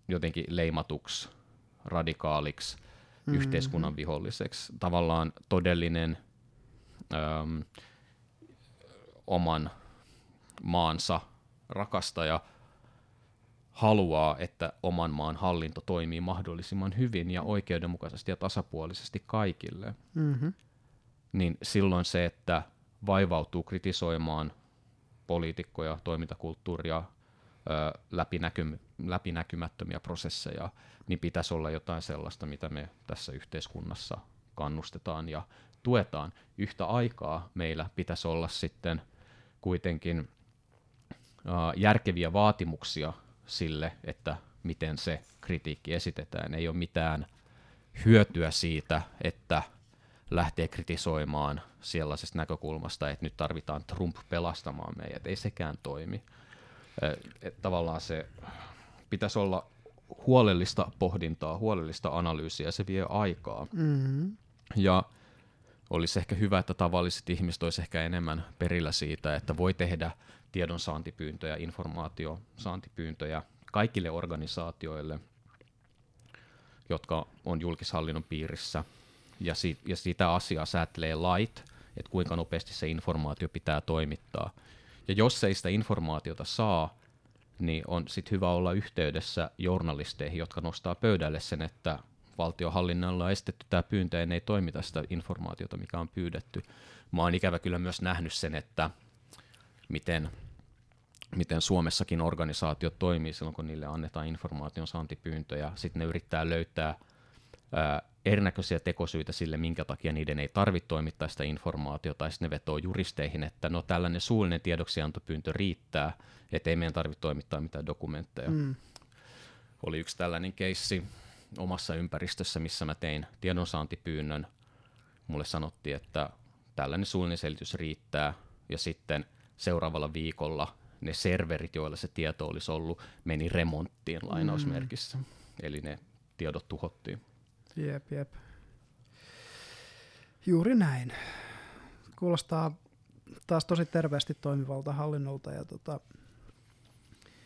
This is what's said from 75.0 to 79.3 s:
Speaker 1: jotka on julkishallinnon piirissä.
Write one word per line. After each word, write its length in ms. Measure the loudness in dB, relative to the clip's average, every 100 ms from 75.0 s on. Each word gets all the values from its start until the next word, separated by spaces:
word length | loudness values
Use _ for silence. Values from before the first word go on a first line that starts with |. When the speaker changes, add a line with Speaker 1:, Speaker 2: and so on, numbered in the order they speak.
| -6 -8 -10 _ -20 -20 -20 _ _ _ _ _ -20 -20 -20 -20 -20 -16 -4
Speaker 1:
jotka 380 | -4 -2 -2 -2 -8 -4
on 160 | -2
julkishallinnon 640 | -2 -4 -2 -2 0 -2
piirissä. 600 | -4 -4 -4 -6 -4 -4 -4 -10 -20 -20 -20